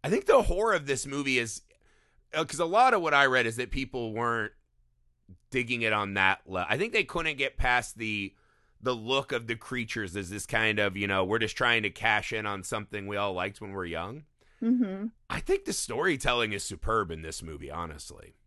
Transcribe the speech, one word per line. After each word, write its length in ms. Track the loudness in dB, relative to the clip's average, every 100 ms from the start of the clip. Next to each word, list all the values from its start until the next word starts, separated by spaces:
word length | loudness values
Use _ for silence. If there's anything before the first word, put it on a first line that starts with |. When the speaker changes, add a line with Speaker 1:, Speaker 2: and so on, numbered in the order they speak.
Speaker 1:
I 80 | 0
think 180 | 0 6
the 160 | 6
horror 300 | 6 2 2
of 120 | 2 0
this 180 | -2 -2
movie 320 | -2 2 2
is, 240 | 0 -6 _ _ _ _ _ _ _
uh, 120 | -4 -2
'cause 140 | 0
a 60 | 2
lot 280 | 6 6
of 80 | 6
what 120 | 4
I 120 | 6 6
read 200 | 6 2
is 120 | 0
that 120 | -4
people 440 | -4 -4 -4 -4
weren't 400 | -2 0 0 -4 _ _ _ _ _ _ _ _ -20 _
digging 320 | -4 -2 0
it 120 | 0
on 200 | 0 0 2
that 260 | 4 2 -2
le-, 200 | -4 -2
I 80 | -2
think 160 | 0
they 100 | -2
couldn't 340 | -2 -2 -4 -2
get 200 | -4 -2
past 400 | 2 2 0 -8
the, 360 | -6 -4 -6 _ _ _ _ _
the 140 | -4 -4
look 360 | 0 0 0
of 160 | -6 -4
the 80 | -8
creatures 600 | -6 -6 -6 -6 -6 -6
as 140 | -6
this 160 | -8 0
kind 340 | 2 4 4
of, 180 | 2 0
you 100 | 0
know, 160 | 2
we're 160 | 2 2
just 160 | 0 2
trying 260 | 4 4
to 60 | 0
cash 440 | -2 2 2 0
in 120 | -6 -4
on 180 | -6
something 420 | -4 -6 -6 -8 -4
we 100 | -2
all 160 | 0
liked 280 | 0 -4 -6
when 100 | -10
we're 140 | -8 -6
young. 380 | -6 -6 -10 -18 _ _ _
Speaker 2:
Mm-hmm. 440 | 0 2 0 -2 -8 _ _
Speaker 1:
I 100 | -8
think 260 | -2 -2 -2
the 80 |
storytelling 800 | -6 -4 -2 0 0 0 0 0
is 100 | -2
superb 480 | -6 -8 0 0 0
in 100 | -6
this 200 | -8 -10
movie, 260 | -12 -12 -10
honestly. 640 | -8 -8 -10 -16 -18 -20 _